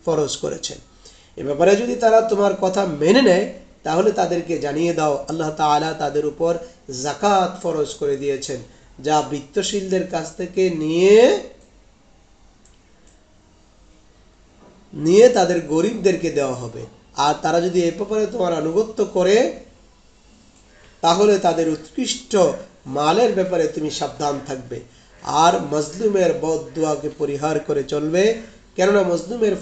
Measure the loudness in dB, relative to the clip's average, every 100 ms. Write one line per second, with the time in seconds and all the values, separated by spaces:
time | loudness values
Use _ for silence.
0 | -4 -2 -2 -4 -8 -8 -10 -14 -20 -20
1 | -20 -20 _ -10 -6 2 4 4 0 0
2 | 4 4 4 0 0 0 -2 0 -2 0
3 | 4 6 6 4 0 -8 -20 _ -4 0
4 | 2 0 -2 -2 -4 -4 -4 -2 -2 0
5 | 0 -2 -4 -6 -6 -2 2 2 0 -4
6 | -4 -2 -4 -2 -2 -2 -8 -20 -16 -8
7 | -6 -2 2 2 0 -4 -6 -4 -4 -4
8 | -4 -4 -4 -4 -6 -10 -12 -20 -20 -8
9 | 0 0 0 -8 -6 -6 -4 -4 -2 -2
10 | -2 -6 -8 -10 -8 -2 0 0 -2 2
11 | 6 8 8 4 -4 -20 _ _ _ _
12 | _ _ _ _ _ _ _ _ _ _
13 | _ _ _ _ _ _ _ _ _ _
14 | _ _ _ _ _ _ -20 -20 -18 -6
15 | 4 8 8 6 0 0 -2 0 0 0
16 | 0 0 -2 -2 -4 -6 -10 -14 -18 -20
17 | _ -2 0 0 0 0 0 0 0 -2
18 | -4 -2 -2 -2 -2 -2 -2 -2 -2 -4
19 | -4 0 2 4 2 -2 -18 _ _ _
20 | _ _ _ _ _ _ _ _ -20 -4
21 | 0 4 4 4 2 0 -2 -2 -6 -8
22 | -6 -6 -2 2 2 0 -12 _ -10 -2
23 | 0 2 2 2 -2 0 -2 -2 -6 -6
24 | -8 -4 -4 -4 -8 -10 -10 -14 -14 _
25 | _ -16 -4 4 4 4 0 -4 -4 -2
26 | 0 2 2 0 -2 -4 -4 -4 -2 -2
27 | -6 -6 -6 -4 -2 -4 -2 -4 -2 -4
28 | -2 0 0 0 -8 -20 -14 -2 2 2
29 | 2 -2 -4 -2 -2 -2